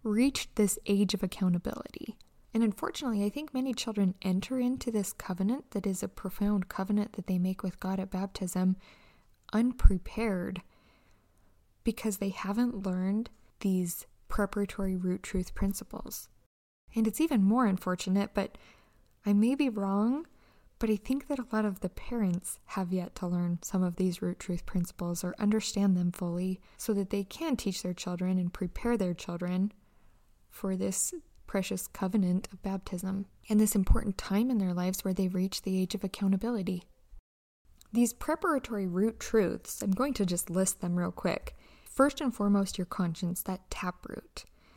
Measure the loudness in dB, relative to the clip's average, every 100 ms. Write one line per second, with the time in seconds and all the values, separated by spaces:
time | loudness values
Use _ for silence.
0 | -2 4 4 2 -6 2 2 2 0 2
1 | 2 0 -4 0 2 2 -2 -8 -10 -12
2 | -12 -14 -18 _ -4 0 0 0 -6 -4
3 | -2 0 0 -2 -6 -4 -2 -2 -4 0
4 | 0 0 0 0 0 0 0 0 -2 -2
5 | -2 -6 -6 0 0 0 -2 -4 -2 -2
6 | -6 -6 -8 -2 2 2 0 -4 0 0
7 | 0 -4 -2 0 0 -2 -4 -6 -4 -4
8 | -4 -4 -4 -6 -4 0 2 2 -4 -20
9 | -20 -20 _ _ -4 0 0 10 10 10
10 | -4 -4 -2 0 -4 -6 -10 _ _ _
11 | _ _ _ _ _ _ _ _ -4 -2
12 | -2 -2 -4 -4 -4 -2 -2 -2 -4 -2
13 | 0 -2 -4 -10 -20 -4 0 0 0 -6
14 | -14 _ -6 -2 -2 -2 -4 -2 -2 -2
15 | -2 -2 -2 -4 -4 -2 -2 -2 -8 -12
16 | -10 -12 -14 _ _ _ _ _ _ 0
17 | 0 2 2 4 6 6 4 2 0 -2
18 | 0 0 2 0 -4 -6 -20 -20 _ _
19 | _ _ 2 4 4 2 0 0 0 2
20 | 2 0 -6 -16 -20 _ -20 -4 0 0
21 | 0 -2 -2 -6 -4 -2 -2 -2 -6 -8
22 | -6 -2 0 0 -4 -12 -8 -6 -2 -2
23 | -4 -6 -2 0 0 -2 -2 0 0 2
24 | 0 0 -4 -4 -4 -6 -2 -2 -2 -4
25 | -4 -4 -4 0 2 2 0 2 4 4
26 | 2 -2 -4 -2 -4 -4 -10 -12 -2 -2
27 | 0 -4 -4 -6 -4 -2 -2 -4 -6 -6
28 | -6 -4 0 0 0 -2 -6 -2 0 0
29 | 0 -4 -6 -6 -4 -2 -2 -4 _ _
30 | -20 _ _ _ _ -6 -4 -2 -2 -2
31 | -4 -6 -14 -20 -4 -2 -2 -4 -6 -4
32 | 0 2 2 2 -2 -8 -6 -6 -6 -6
33 | -4 -4 -6 -10 2 4 6 4 6 6
34 | 4 -4 0 2 2 2 2 0 0 -2
35 | -2 0 0 2 -2 -2 -2 0 0 -2
36 | -6 -2 2 2 0 -2 -2 -4 -6 -20
37 | -20 -20 -20 _ _ _ _ -20 -4 2
38 | 2 2 -4 -2 2 0 0 -4 0 2
39 | 2 0 2 4 4 0 -8 -4 0 2
40 | 2 2 0 0 -2 0 0 0 -2 0
41 | -2 -2 -2 -2 -6 -14 -20 -20 -6 4
42 | 4 4 -2 0 2 2 2 -4 -6 -2
43 | -2 -2 -4 -4 -6 -8 -8 -8 -8 -8
44 | -10 -12 -12 -18 -18 -20 -20